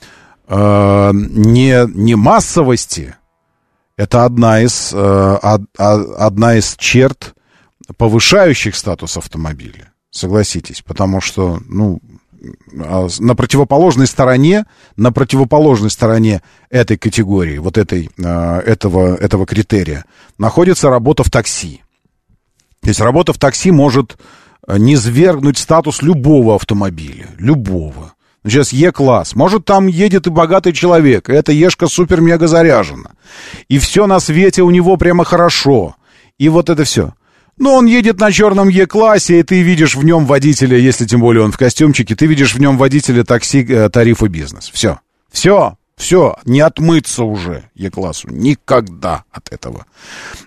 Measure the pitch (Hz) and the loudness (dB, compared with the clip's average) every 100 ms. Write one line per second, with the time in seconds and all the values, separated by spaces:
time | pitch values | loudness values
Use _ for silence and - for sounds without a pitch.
0 | - - _ _ - 98 104 101 101 101 | -20 -20 _ _ -6 0 2 2 2 2
1 | 101 101 104 113 107 117 131 127 120 90 | 2 0 -2 0 2 4 4 2 0 0
2 | 110 113 117 220 - 175 135 120 - - | 0 2 2 2 0 -2 0 0 -4 -12
3 | 65 - _ _ _ _ _ _ _ - | -14 -18 _ _ _ _ _ _ _ -10
4 | 104 123 120 120 113 110 120 - - 101 | -2 0 2 2 2 2 2 -2 -8 -2
5 | 98 98 98 98 101 107 101 - 101 107 | 0 2 2 0 0 -2 -4 -4 0 0
6 | 85 50 107 98 117 113 - - - 123 | -2 -4 -2 0 2 2 0 -4 -2 2
7 | 135 - - - _ _ _ _ - - | 0 -2 -18 -20 _ _ _ _ -16 -4
8 | 113 113 - 196 185 123 110 - - 85 | 0 0 2 2 2 0 -4 -8 -8 -10
9 | 82 85 - 80 78 71 62 - _ _ | -10 -12 -12 -10 -10 -10 -16 -20 _ _
10 | _ - 92 104 101 87 - - - 85 | _ -10 -2 -2 -2 -4 -12 -16 -12 -6
11 | 95 95 - - 92 82 - 95 104 85 | -2 -2 -4 -4 -4 -4 -8 -4 -4 -4
12 | - - _ _ 60 - _ 71 78 92 | -10 -20 _ _ -20 -20 _ -16 -6 -4
13 | 90 - 113 117 127 139 143 139 180 127 | -4 -2 -2 0 -2 0 0 2 2 2
14 | 131 - 127 127 147 208 214 _ _ - | 0 0 0 2 2 2 -2 _ _ -4
15 | 120 120 139 135 135 151 151 117 104 - | -2 0 -2 0 0 2 2 2 0 -2
16 | 110 113 110 98 - _ _ 127 110 104 | -2 0 0 -2 -6 _ _ -2 -2 -2
17 | 113 107 101 98 82 73 85 98 95 90 | -4 -2 -2 -2 -2 -4 -4 -2 -2 -4
18 | 78 - 87 85 85 87 107 110 101 90 | -8 -8 -6 -4 -4 -4 -2 -2 0 0
19 | 92 90 101 98 95 98 107 107 78 71 | 0 0 -2 -2 -2 -4 -2 -2 -4 -8
20 | - _ _ - 107 - 180 180 143 127 | -14 _ _ -6 -2 0 2 2 2 2
21 | 117 151 127 123 107 - 85 67 _ _ | 0 0 0 -2 -4 -8 -12 -16 _ _
22 | _ _ _ _ _ _ _ _ 113 104 | _ _ _ _ _ _ _ _ -4 -2
23 | 110 143 170 - 139 - 185 160 143 127 | 0 0 0 0 -2 0 2 4 4 0
24 | 120 - _ - _ _ - 101 117 147 | -2 -8 _ -20 _ _ -4 0 2 2
25 | 113 120 180 151 143 135 - 160 151 - | 0 2 2 2 0 -2 0 0 0 -2
26 | 147 165 131 147 113 104 - 104 98 80 | -2 0 2 2 4 0 0 -4 -4 -8
27 | 73 - - - 104 147 98 90 78 69 | -14 -18 -20 -6 -2 0 -2 -6 -8 -12
28 | 78 _ _ _ 104 127 139 127 175 - | -20 _ _ _ -2 0 0 0 0 2
29 | 135 110 80 110 170 208 - 196 190 170 | 0 0 -2 -2 0 0 0 0 2 2
30 | 202 190 175 160 165 190 180 151 180 170 | 0 0 -2 -2 0 0 0 0 2 4
31 | 147 107 - 139 160 151 180 - 165 - | 4 2 0 0 2 2 2 0 -2 -2
32 | 175 180 165 170 160 165 165 123 82 67 | 0 2 2 2 2 2 4 2 0 -8
33 | - _ _ - - - - 135 - 185 | -20 _ _ -20 -20 -16 -4 -2 0 0
34 | 208 190 - 156 190 190 180 180 175 185 | 2 2 0 2 2 2 2 4 2 2
35 | 170 175 165 175 170 - 139 127 80 - | 2 0 0 2 2 0 0 0 0 -8
36 | _ _ _ - 143 160 165 156 139 120 | _ _ _ -2 0 2 0 0 -2 -2
37 | 80 - _ _ _ - 277 262 240 247 | -4 -6 _ _ _ -4 2 4 4 2
38 | 220 185 214 175 208 196 196 185 185 214 | 2 0 0 2 2 2 2 2 2 2
39 | 220 208 - 170 160 185 175 170 156 135 | 2 2 2 2 2 2 2 2 0 2
40 | 151 170 135 143 143 139 131 123 127 117 | 2 2 2 2 2 2 2 4 2 0
41 | 117 120 117 113 107 - 127 - 151 139 | 0 2 2 2 2 0 -2 2 2 2
42 | 110 110 156 151 131 120 143 131 135 143 | -2 0 0 2 0 0 0 2 2 0
43 | - 120 117 120 - 139 120 123 107 120 | 0 0 0 -2 0 -2 0 0 2 2
44 | 117 113 107 80 71 - - - 110 71 | 2 2 -2 -4 -12 -16 -14 -6 -4 -4
45 | _ _ _ - 170 202 123 - _ - | _ _ _ -2 2 2 0 -4 _ -14
46 | - 180 139 - - 131 156 - 160 165 | -2 2 2 0 -2 2 2 0 0 0
47 | - - 113 104 87 76 - - 95 - | -2 -6 -6 -6 -8 -10 -14 -12 -12 -8
48 | 92 78 - 62 120 147 - 131 101 85 | -8 -10 -12 -4 -2 -2 -2 -2 -2 -8
49 | 90 78 - - - - 62 58 - _ | -8 -8 -10 -20 -18 -16 -14 -16 -20 _
50 | - - - - | -20 -20 -20 -20